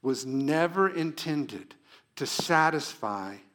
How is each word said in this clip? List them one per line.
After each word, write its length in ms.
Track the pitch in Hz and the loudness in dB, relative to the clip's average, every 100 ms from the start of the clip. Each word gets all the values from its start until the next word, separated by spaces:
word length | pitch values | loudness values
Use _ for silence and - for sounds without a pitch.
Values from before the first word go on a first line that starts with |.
was 240 | 131 131 131 | 0 -2 -2
never 640 | 135 139 156 170 180 190 | -2 2 2 2 4 2
intended 840 | 170 160 151 160 151 135 107 - - _ - _ - | 2 -4 -4 -4 -2 -2 -8 -14 -20 _ -20 _ -8
to 80 | - | -4
satisfy 1120 | - - 160 156 156 - - 107 101 95 98 - | -2 2 4 4 2 -4 -6 -4 -4 -6 -12 -18